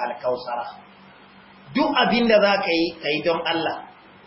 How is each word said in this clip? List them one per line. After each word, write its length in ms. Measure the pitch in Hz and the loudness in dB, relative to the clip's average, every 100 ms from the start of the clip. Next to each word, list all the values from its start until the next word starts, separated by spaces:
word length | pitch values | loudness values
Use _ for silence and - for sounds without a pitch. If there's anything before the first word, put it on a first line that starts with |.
| - | -6
alkausara. 760 | - 127 123 123 120 - - - - - - - - - - - | -6 -4 -4 -6 -8 -8 -14 -20 -20 -20 -20 -20 -20 -20 -20 -8
Duk 180 | 254 302 254 | -2 0 2
abin 320 | 208 233 233 | 2 2 4
da 80 | 208 | 6
za 180 | 202 196 | 6 2
ka 80 | 170 | 0
yi, 240 | 165 170 - | 0 0 -2
ka 80 | 147 | -4
yi 140 | 151 | -2
don 160 | 165 165 | 0 -2
Allah. 480 | 160 165 156 - - - - - | -2 -2 -2 -6 -10 -20 -20 -20